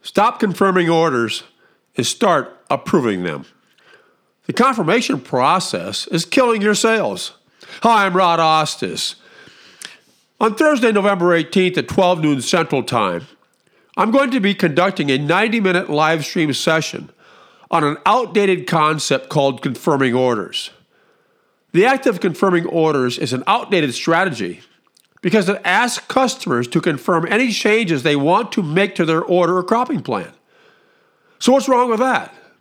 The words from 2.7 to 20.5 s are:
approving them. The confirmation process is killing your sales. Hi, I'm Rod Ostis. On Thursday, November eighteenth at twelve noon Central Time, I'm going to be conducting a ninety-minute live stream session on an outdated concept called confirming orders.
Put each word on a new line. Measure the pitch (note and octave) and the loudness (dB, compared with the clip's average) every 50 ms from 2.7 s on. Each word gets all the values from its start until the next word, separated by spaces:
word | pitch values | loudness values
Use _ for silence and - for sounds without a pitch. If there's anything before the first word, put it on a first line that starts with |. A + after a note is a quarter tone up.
approving | C#3+ C3+ - - - F3 C3 A2+ G2+ F2+ F2+ | -4 -4 -2 0 0 0 2 0 -2 -2 -4
them. | F2 D2+ C#2 C2 - _ _ _ _ _ _ _ _ - _ _ _ _ _ _ _ _ _ _ | -4 -6 -8 -10 -16 _ _ _ _ _ _ _ _ -20 _ _ _ _ _ _ _ _ _ _
The | - - | -8 -2
confirmation | - A#3+ C4+ C4 A3 F3+ D#3 G3 B3 A#3+ - C4+ C4 | 0 0 0 0 0 0 0 0 0 0 -2 -6 -6
process | - - - B2+ B2+ C#3+ E3+ F#3+ F3 - - F#2 E2+ G2 G#2 - - | -6 -4 -2 0 2 2 2 0 -2 -4 -6 -6 -8 -6 -8 -8 -8
is | - - D#3+ E3+ | -4 -4 -4 -4
killing | - - - C4 B3 A3+ A3 G3 | 0 0 2 2 2 2 0 0
your | G#3+ G#3+ | 0 0
sales. | G3 - A3+ A3+ A3 F3 A2 G2 F2+ - - - _ _ _ _ _ - - - - - | 2 2 0 2 0 0 -4 -4 -6 -10 -12 -14 _ _ _ _ _ -20 -20 -18 -2 2
Hi, | - A#3 G#3+ G3 | 2 4 4 2
I'm | F#3+ F3 | 2 2
Rod | F#3 F#3+ F3 E3+ E3 | 2 2 2 2 2
Ostis. | E3 D#3+ D#3 D#3 D#3 D3+ - - - F#2 E2 E2 - - - _ _ - - - - - - - - - - _ - - - _ _ _ _ _ _ _ _ _ | 2 2 2 2 0 -2 -4 -6 -8 -8 -6 -6 -8 -8 -8 _ _ -20 -20 -20 -20 -20 -20 -20 -20 -20 -20 _ -20 -20 -20 _ _ _ _ _ _ _ _ _
On | - A3+ G#3+ | -2 -2 -2
Thursday, | - D#4+ D4+ D4+ B3 A3+ A#3 G#3+ | 0 0 0 0 2 2 2 2
November | G3+ G3 G3+ G3+ F#3 F3 F3 F3 | 2 2 0 0 2 2 2 2
eighteenth | E3 D#3+ D#3+ - G3+ F#3 F3+ F3+ | 2 0 0 0 0 0 2 0
at | D#3+ C3 - | -2 -4 -2
twelve | - - F#3+ F3+ F3+ E3 | 0 2 2 2 2 2
noon | D#3 D3+ D3 C3 | 0 0 0 -2
Central | A#2+ - - F3 - - - C3+ A#2+ | -2 0 0 0 0 0 -2 -4 -2
Time, | - B2+ A#2+ G#2 F#2 F2 E2+ - - - _ _ _ _ _ _ _ _ _ _ _ - | -2 -2 0 0 0 -2 -4 -8 -12 -20 _ _ _ _ _ _ _ _ _ _ _ -2
I'm | - F#3 A3 A3 | -2 0 2 2
going | C4+ C#4 C4 | 2 2 2
to | A#3 C4 | 0 0
be | F#3+ G3+ G3+ | 0 0 0
conducting | G3 - E3 D3 C#3+ F3+ G3 F#3+ - D#3 C#3 | 0 0 0 2 2 2 2 0 -2 -2 0
a | C3+ C3 | 0 0
ninety-minute | D3 D3 E3 F#3 G#3+ A#3 G#3+ A#3 G3+ F#3 F3+ F3 F3+ - | 0 0 2 2 2 2 0 0 0 0 0 0 -2 -2
live | C3+ D3 D#3 D#3 E3 E3 D3 | 0 0 2 2 0 -2 -4
stream | - - G3 D#3+ D3 B2+ | -6 -4 -2 -2 -2 -2
session | - - - D#3+ D#3+ D#3 - - - D3 D3 _ _ _ - - - - _ _ _ - _ | -2 0 0 0 0 0 -4 -8 -12 -14 -16 _ _ _ -20 -20 -20 -20 _ _ _ -10 _
on | - E3+ D3+ | 0 0 0
an | C#3+ D3 - - | 0 -2 0 0
outdated | F#3 G#3+ B3+ B3 F#3 E3 G3+ G3+ F#3+ F#3 F3 - - | 2 2 2 0 0 0 0 2 2 0 0 -2 -2
concept | - D#3+ D3+ D#3 D#3+ D#3 - - C#3+ C3 - - | 0 2 2 2 0 0 -2 -2 -2 -2 -2 -2
called | - D3 C#3 C#3 C3 A#2 | -2 0 2 2 0 -2
confirming | - D3 B2 - - F3 D3+ C3+ C3+ C3 A#2 | -6 -6 -6 -2 0 0 2 2 2 2 2
orders. | B2+ B2+ B2+ A#2+ G#2+ F#2 E2 | 2 2 2 0 0 -4 -6